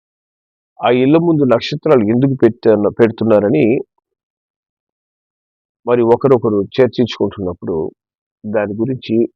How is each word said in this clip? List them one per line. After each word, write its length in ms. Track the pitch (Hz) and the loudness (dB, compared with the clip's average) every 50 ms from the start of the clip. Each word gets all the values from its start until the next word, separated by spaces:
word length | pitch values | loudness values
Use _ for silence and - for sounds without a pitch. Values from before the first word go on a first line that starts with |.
| _ _ _ _ _ _ _ _ _ _ _ _ _ _ _ - - | _ _ _ _ _ _ _ _ _ _ _ _ _ _ _ -4 -2
ఆ 40 | 117 | 0
ఇళ్ళ 260 | 123 127 131 135 151 | 0 2 2 2 2
ముందు 380 | 165 170 170 160 147 143 123 117 | 2 2 0 0 0 2 2 0
నక్షత్రాలు 500 | 117 - - 147 147 - 156 151 127 104 | 0 -2 -6 -10 -6 0 2 2 2 2
ఎందుకు 320 | 104 117 123 139 139 135 139 | 2 0 0 0 0 0 2
పెట్ట-, 500 | 120 113 113 - - 117 107 104 104 95 98 - | 0 0 0 2 0 2 2 2 0 -2 0 2
పెడుతున్నారని 800 | 117 110 113 - 113 113 110 104 104 101 135 156 131 107 127 147 - _ _ _ _ _ _ _ _ _ _ _ _ _ _ _ _ _ _ _ _ _ _ _ _ _ _ _ _ _ _ _ _ _ _ _ _ _ _ _ - | 0 0 0 -2 0 2 2 2 2 2 0 2 0 0 0 -2 -4 _ _ _ _ _ _ _ _ _ _ _ _ _ _ _ _ _ _ _ _ _ _ _ _ _ _ _ _ _ _ _ _ _ _ _ _ _ _ _ -4
మరి 160 | 113 123 120 | -2 0 2
ఒకరొకరు 600 | 117 117 117 - - 139 135 117 110 110 104 101 | 2 2 2 2 2 2 2 2 2 0 -2 -2
చర్చించుకుంటున్నప్పుడు 1300 | 98 98 - - 127 120 - - 123 110 - - 104 101 - 104 95 90 87 - - - 90 80 82 - - _ _ _ _ _ _ _ _ _ - | -4 -4 0 0 0 0 2 -2 -4 -4 -2 -4 -4 -6 -4 -6 -8 -8 -8 -10 -8 -8 -6 -6 -6 -8 -10 _ _ _ _ _ _ _ _ _ -12
దాని 280 | 107 104 110 104 101 101 | -6 -4 -4 -4 -4 -4
గురించి 420 | 110 113 135 131 127 - - 113 113 117 - _ | -6 -4 -6 -6 -8 -6 -2 0 0 0 -2 _